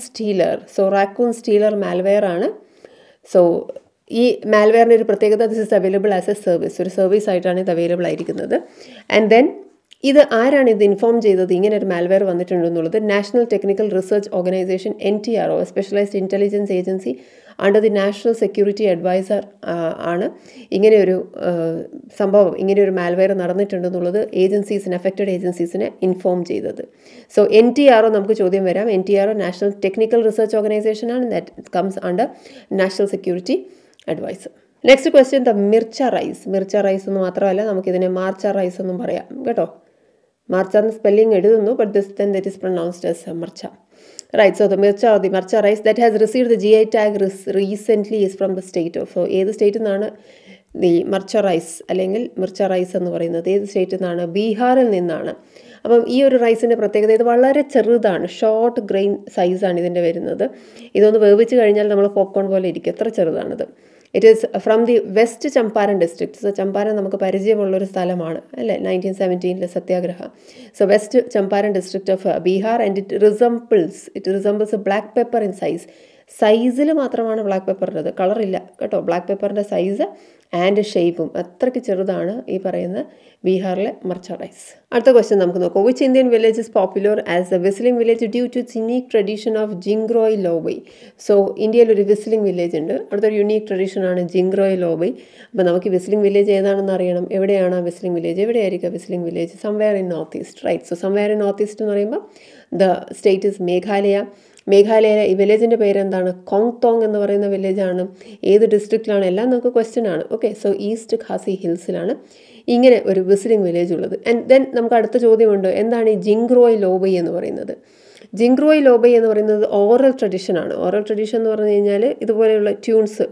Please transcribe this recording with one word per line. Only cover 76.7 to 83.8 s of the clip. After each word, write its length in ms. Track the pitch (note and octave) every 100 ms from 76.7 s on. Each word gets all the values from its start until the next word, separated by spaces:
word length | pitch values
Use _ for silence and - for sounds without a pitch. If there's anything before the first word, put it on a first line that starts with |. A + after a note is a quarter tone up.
| B3 D4 D#4
മാത്രമാണ് 400 | B3+ A#3+ A3+ A3 G3+
ബ്ലാക്ക് 200 | F#3+ F#3+
പെപ്പറിൻ്റെത്, 400 | F#3+ F#3 D#3+ D3+ -
കളറില്ല 380 | F#3 A3 G3+ F#3 - _
കേട്ടോ. 200 | G3+ G3 -
ബ്ലാക്ക് 180 | F3 F3+
പെപ്പറിൻ്റെ 340 | G3+ G3+ G3+ G3+
സൈസ് 340 | F#3 F#3 G3+ G4 - - _ _ F3
and 140 | F#3 G3+ G#3
ഷേപ്പും 360 | F#3 E3+ E3+ D#3 -
അത്രയ്ക്ക് 400 | F3 - B3+ B3 A#3+
ചെറുതാണ് 460 | F#3+ G3 F3 E3+ A#3 B3
ഈ 20 | F#3+
പറയുന്ന 340 | F#3 F3 F3 G#3 D4+ - _ _ F#3
ബീഹാറിലെ 440 | F#3 F#3+ F#3